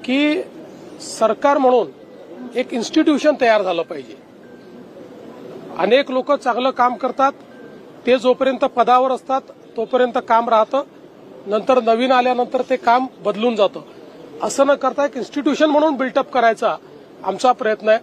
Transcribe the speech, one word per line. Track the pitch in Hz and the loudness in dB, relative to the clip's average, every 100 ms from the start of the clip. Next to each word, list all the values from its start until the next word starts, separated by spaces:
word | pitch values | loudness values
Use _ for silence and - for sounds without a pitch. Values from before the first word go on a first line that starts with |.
की | - 269 302 320 - - - - - - | -2 0 0 -2 -6 -14 -20 -20 -20 -18
सरकार | - - 220 220 285 294 | -16 -2 0 2 2 4
म्हणून | 262 247 160 - - - - - 247 | 4 2 0 -8 -20 -20 -20 -16 -8
एक | 233 247 | -6 -6
इन्स्टिट्यूशन | 247 208 311 302 277 302 285 | -6 -2 0 2 2 2 2
तयार | 240 214 | 2 2
झालं | 185 170 | 0 -4
पाहिजे. | 160 156 127 - - - - - - - - - - - - - - - - - | -6 -10 -14 -20 -20 -20 -20 -20 -20 -20 -20 -20 -20 -20 -20 -18 -18 -16 -14 -4
अनेक | 190 254 277 | 2 2 2
लोक | 262 247 | -4 -2
चांगलं | 285 254 226 262 | -2 0 -2 -2
काम | 254 247 | 0 0
करतात, | 247 254 254 269 277 - - - - - - - | 0 -6 0 0 0 -20 -20 -20 -20 -20 -8 0
ते | 254 | 0
जोपर्यंत | 254 247 269 262 | 2 0 0 0
पदावर | 277 - 254 247 262 | -2 0 4 4 2
असतात | 247 - 269 - - - - | -2 -4 -4 -4 -20 -14 -10
तोपर्यंत | 226 247 247 254 247 | -2 0 0 -2 0
काम | 233 233 | 0 4
राहतं, | 220 220 269 285 - - - - - 196 | 2 2 -2 -4 -16 -20 -20 -20 -18 -4
नंतर | 214 202 254 | -4 2 2
नवीन | 226 226 254 | 2 0 2
आल्यानंतर | 262 247 247 240 254 240 | 2 2 -2 -2 -4 -2
ते | 254 | -2
काम | - 247 262 - | 2 2 0 -6
बदलून | 180 196 240 214 | -6 -2 -2 0
जातं. | 190 160 - - - - - - | -2 -2 -18 -20 -20 -20 -20 -8
असं | 165 - 277 | -6 0 2
न | |
करता | 277 262 - | 2 0 -2
एक | 285 269 | -4 -4
इन्स्टिट्यूशन | 202 294 277 269 202 | -8 -4 -2 2 2
म्हणून | 294 311 262 | 4 2 0
बिल्टअप | 262 277 254 | -2 -2 -2
करायचा | 262 233 220 220 156 - - - - | 2 2 2 -2 -4 -12 -20 -20 -10
आमचा | 190 196 247 | -8 0 0
प्रयत्न | 247 214 208 214 | 2 -2 -2 2
आहे | 220 | 0